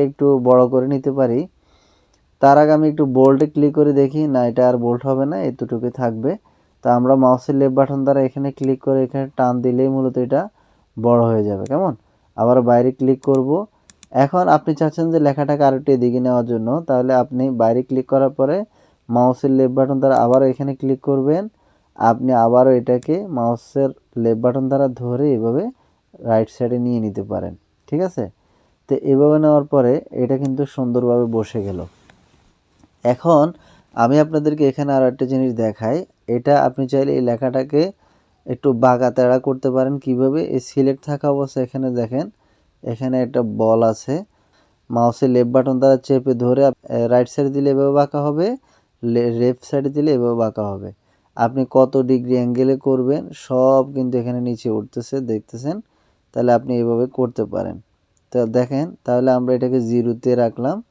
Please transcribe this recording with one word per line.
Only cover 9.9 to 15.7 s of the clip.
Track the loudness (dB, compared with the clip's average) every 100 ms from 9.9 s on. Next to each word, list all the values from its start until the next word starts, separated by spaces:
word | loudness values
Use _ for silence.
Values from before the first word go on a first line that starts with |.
মূলত | 0 -2 -2 -2
এটা | -2 -4 -12 _ _ _ -4
বড় | 2 2 4
হয়ে | 2 0
যাবে, | -4 -4
কেমন? | -2 -2 -4 _ _ _ -2
আবার | 2 4 4
বাইরে | 4 2 0
ক্লিক | -2 0 0
করব। | 0 0 -2 -4 _ _ _ _ -2
এখন | 0 0 2 2
আপনি | 0 -2
চাচ্ছেন | -4 -2 -2
যে | 0 0
লেখাটাকে | 0 -2 0
আরেকটু | 2